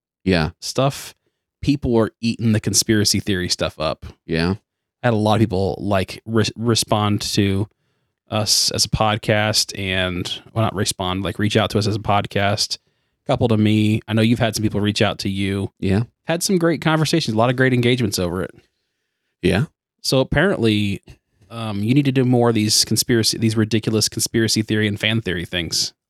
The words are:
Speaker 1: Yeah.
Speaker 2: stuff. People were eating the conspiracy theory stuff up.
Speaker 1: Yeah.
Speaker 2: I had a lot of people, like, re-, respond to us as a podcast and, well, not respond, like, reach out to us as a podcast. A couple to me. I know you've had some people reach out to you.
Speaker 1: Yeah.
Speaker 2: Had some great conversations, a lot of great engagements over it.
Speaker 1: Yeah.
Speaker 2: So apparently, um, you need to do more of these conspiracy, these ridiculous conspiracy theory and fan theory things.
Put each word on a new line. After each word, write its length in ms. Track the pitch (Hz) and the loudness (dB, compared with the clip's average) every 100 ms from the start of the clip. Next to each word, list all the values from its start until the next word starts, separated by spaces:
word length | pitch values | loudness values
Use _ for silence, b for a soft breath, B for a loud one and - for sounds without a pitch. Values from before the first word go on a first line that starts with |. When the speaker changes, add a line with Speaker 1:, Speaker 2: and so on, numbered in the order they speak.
| _ _ | _ _
Speaker 1:
Yeah. 260 | 92 87 80 - | 0 0 0 -6
Speaker 2:
stuff. 540 | - - 135 - - - _ _ _ _ | -10 -2 -2 -2 -12 -20 _ _ _ _
People 280 | - 143 131 | -4 -2 0
were 200 | 113 107 - | 0 0 -2
eating 320 | 113 - 113 | -6 -2 0
the 80 | 107 | 0
conspiracy 580 | - 98 - 107 101 101 | 0 -2 2 2 2 0
theory 300 | 104 92 87 | -2 -4 -2
stuff 320 | - 78 - | -2 -4 -4
up. 240 | 78 - - - - | -6 -6 -12 -16 -4
Speaker 1:
Yeah. 300 | 80 85 104 _ _ _ _ | 0 0 -2 _ _ _ _
Speaker 2:
I 40 | 123 | -2
had 80 | |
a 20 | 110 | 0
lot 200 | 107 104 | 2 2
of 40 | |
people, 380 | 110 92 95 - | 2 0 -2 -2
like, 400 | 101 98 95 - - | -2 -2 -2 -8 -4
re-, 180 | 113 101 | -2 0
respond 680 | - 117 110 - 110 104 104 - | -2 0 0 0 0 0 0 -2
to 340 | - 101 98 104 _ _ _ _ _ - | 0 0 0 -4 _ _ _ _ _ -8
us 420 | 107 104 - - | -4 -2 0 0
as 120 | 95 | -2
a 60 | - | -2
podcast 840 | - 110 107 - 107 107 107 - - | 0 0 0 0 0 2 0 -2 -4
and, 520 | 98 95 92 90 - - - | -4 -2 -2 -4 -6 -10 -8
well, 100 | 110 110 | -2 -2
not 80 | |
respond, 480 | 95 104 - 92 95 | 0 -4 -2 -4 -4
like, 160 | 95 - | -4 -2
reach 180 | 107 110 | 0 2
out 140 | 98 | 2
to 80 | 107 | 0
us 80 | 101 | -2
as 100 | 107 | -2
a 20 | |
podcast. 760 | 104 101 - 101 101 104 - - | 0 0 0 -2 -2 -2 -4 -8
A 500 | _ _ _ _ - | _ _ _ _ -4
couple 220 | 123 120 | 0 2
to 80 | 107 | 2
me. 460 | 107 107 107 110 - | 4 4 2 0 0
I 60 | |
know 80 | 110 | 0
you've 180 | 110 117 | 2 2
had 160 | 117 | 0
some 80 | 104 | 0
people 200 | 107 101 | -2 -2
reach 180 | 104 101 | -2 0
out 180 | 101 - | 0 0
to 100 | 101 | -6
you. 420 | 95 98 98 98 - | -4 -2 -2 -4 -4
Speaker 1:
Yeah. 240 | 95 95 120 _ | 0 0 0 _
Speaker 2:
Had 180 | - 170 | -6 -4
some 160 | - 190 | 0 0
great 240 | 165 147 | 0 0
conversations, 520 | 165 156 151 165 131 | 0 2 2 0 0
a 40 | 110 | 2
lot 100 | 120 | 2
of 80 | 127 | 4
great 160 | 131 | 2
engagements 460 | 123 120 127 110 101 | 4 2 2 0 -2
over 240 | 87 90 | -4 -4
it. 120 | - - _ _ _ _ _ _ _ _ | -6 -10 _ _ _ _ _ _ _ _
Speaker 1:
Yeah. 240 | 87 90 156 _ _ _ | 2 2 0 _ _ _
Speaker 2:
So 180 | - 131 | -2 0
apparently, 800 | 131 143 185 - 113 104 101 92 - - _ _ - | 2 2 2 2 2 2 0 -6 -10 -20 _ _ -18
um, 340 | 113 110 101 | -10 -8 -4
you 100 | 107 | 0
need 120 | 139 139 | 2 2
to 60 | |
do 120 | 131 | 2
more 240 | 123 123 120 | 2 4 4
of 60 | 110 | 2
these 280 | 107 - | 2 2
conspiracy, 540 | - 110 - 117 107 - | 0 0 2 2 0 0
these 180 | 113 110 | 0 0
ridiculous 520 | 107 110 117 107 - | 0 0 0 0 0
conspiracy 540 | - - 113 110 113 | -4 -4 0 0 0
theory 260 | 107 107 107 | 0 0 0
and 100 | 101 | 0
fan 220 | 107 113 | 0 0
theory 240 | 95 87 | -2 -4
things. 480 | 85 90 82 - - - | -4 -4 -4 -4 -6 -10